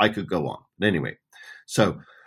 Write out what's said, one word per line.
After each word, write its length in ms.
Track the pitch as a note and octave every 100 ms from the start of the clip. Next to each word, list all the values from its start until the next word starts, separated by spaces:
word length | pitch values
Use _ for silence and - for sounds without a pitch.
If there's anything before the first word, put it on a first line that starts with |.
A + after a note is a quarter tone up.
I 80 | G#2+
could 200 | G#2+ E2+
go 200 | F2+ C#2
on. 100 | - _ -
But 100 | G#2
anyway, 320 | F2 B1+ - _ - - - -
so 340 | - G2+ - - -